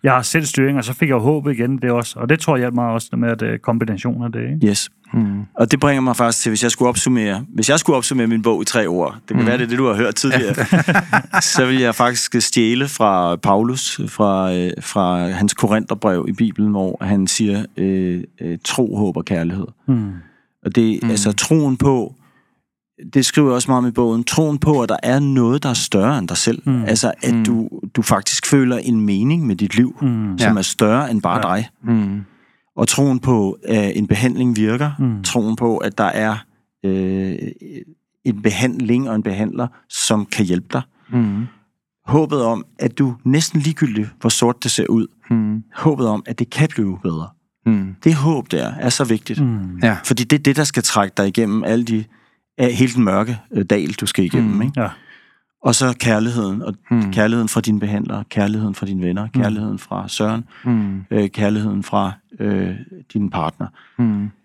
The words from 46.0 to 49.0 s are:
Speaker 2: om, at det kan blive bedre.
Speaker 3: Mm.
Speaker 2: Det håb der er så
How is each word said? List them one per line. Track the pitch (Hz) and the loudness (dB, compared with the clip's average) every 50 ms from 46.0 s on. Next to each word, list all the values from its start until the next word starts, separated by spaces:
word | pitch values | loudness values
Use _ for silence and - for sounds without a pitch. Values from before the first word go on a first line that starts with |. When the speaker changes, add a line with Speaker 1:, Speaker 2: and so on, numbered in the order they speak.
| 127 | 0
Speaker 2:
om, | 113 107 104 - | 0 0 -2 -4
at | - 117 - | -8 -6 -6
det | 120 - | -6 -6
kan | - - 151 151 | 0 0 0 0
blive | - - 107 98 92 87 | 0 -2 -2 -2 -4 -4
bedre. | - 87 82 78 80 101 _ _ _ _ _ _ _ | -4 -4 -4 -4 -8 -10 _ _ _ _ _ _ _
Speaker 3:
Mm. | 117 110 101 95 95 95 - - | 0 0 0 0 -6 -10 0 2
Speaker 2:
Det | 160 165 | 2 2
håb | 147 135 160 160 135 110 - | 4 2 0 0 -2 -4 -4
der | - 78 62 55 - - | -4 -4 -4 -4 -6 -4
er | - 127 | -2 -2
så | 120 - | 0 0